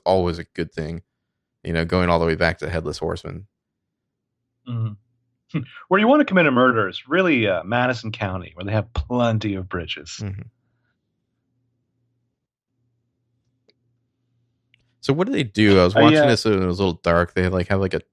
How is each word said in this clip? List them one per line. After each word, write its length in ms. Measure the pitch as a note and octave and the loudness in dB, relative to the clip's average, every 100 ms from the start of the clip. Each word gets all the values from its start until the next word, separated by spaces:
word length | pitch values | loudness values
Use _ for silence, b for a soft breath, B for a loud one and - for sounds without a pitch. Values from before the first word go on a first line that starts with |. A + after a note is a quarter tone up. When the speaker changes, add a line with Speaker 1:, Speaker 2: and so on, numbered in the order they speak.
| E2+ | 0
Speaker 1:
always 320 | F#2+ F2 E2+ | 0 0 -4
a 60 | |
good 280 | E2 - E2 | -8 -10 -8
thing, 300 | - D#2 E2 - _ _ _ _ _ | -8 -10 -10 -16 _ _ _ _ _
you 80 | - | -6
know, 120 | E2 | -4
going 240 | E2 F#2 F2 | 0 0 2
all 100 | E2+ | 2
the 60 | E2 | 0
way 100 | D#2+ | 0
back 220 | E2+ - | -2 -2
to 120 | D#2 | -6
Headless 280 | E2+ D2+ D2+ | -6 -8 -6
Horseman. 500 | E2 E2+ F2 F2+ G2+ _ _ _ _ _ _ _ _ _ _ _ B2 | -8 -8 -12 -16 -18 _ _ _ _ _ _ _ _ _ _ _ -10
Speaker 2:
Mm-hmm. 920 | A#2 A2+ G#2 _ _ _ _ _ D#3 B2 | -6 -6 -8 _ _ _ _ _ -8 -8
<laughs> 140 | - - | -14 0
Where 100 | F#3+ | 2
you 60 | A3 | 4
wanna 180 | D4 | 4
commit 220 | C#4+ F#3 D#3 | 4 4 4
a 60 | |
murder 360 | B2 B2+ A2+ G2 | 4 4 4 0
is 200 | - B2+ | -4 -4
really, 400 | E3+ F3+ C3+ G#2 | 0 2 2 0
uh, 160 | F2+ | -2
Madison 480 | F2 A#2+ B2 A#2+ A2 | -2 -2 -2 -4 -8
County, 400 | G#2+ G2+ F#2 E2+ | -6 -6 -6 -10
where 100 | D#2+ | -12
they 60 | G2 | -4
have 220 | G#2+ - | -4 -4
plenty 600 | - - B2 A#2+ A2 G#2+ F#2+ | -6 -4 -2 0 0 -4 -6
of 120 | F#2 | -6
bridges. 520 | F2+ D#2+ - D2 - | -8 -8 -12 -14 -12
Speaker 1:
Mm-hmm. 200 | G#2 G2 A2+ _ _ _ _ _ _ _ _ _ _ _ _ _ _ _ _ _ _ _ _ _ _ _ _ _ _ _ _ _ _ _ _ _ _ _ _ _ _ _ _ _ _ _ _ _ | -10 -10 -16 _ _ _ _ _ _ _ _ _ _ _ _ _ _ _ _ _ _ _ _ _ _ _ _ _ _ _ _ _ _ _ _ _ _ _ _ _ _ _ _ _ _ _ _ _
So 120 | - | -4
what 140 | C#3+ G3 | -2 -2
do 60 | |
they 100 | B3+ | -2
do? 380 | A#2+ - G#2+ F#2+ | -2 2 6 6
I 40 | |
was 120 | F2+ G2+ | 4 6
Speaker 2:
Uh, 60 | |
Speaker 1:
watching 160 | - D#3 | 6 6
Speaker 2:
yeah. 80 | C#3 | 4
Speaker 1:
this 180 | A2+ A2+ | 2 2
and 160 | G2 | 0
it 40 | F#2 | 0
was 120 | F2+ | 0
a 40 | |
little 160 | G2 D#2+ | -2 -2
dark. 300 | F2 E2+ F2 | 0 2 2
They, 140 | - F2+ | 0 0
like, 180 | F#2 F2 | 0 -2
have, 140 | G2 | -2
like, 140 | F#2+ | -2
a 60 | F2 - | -4 -8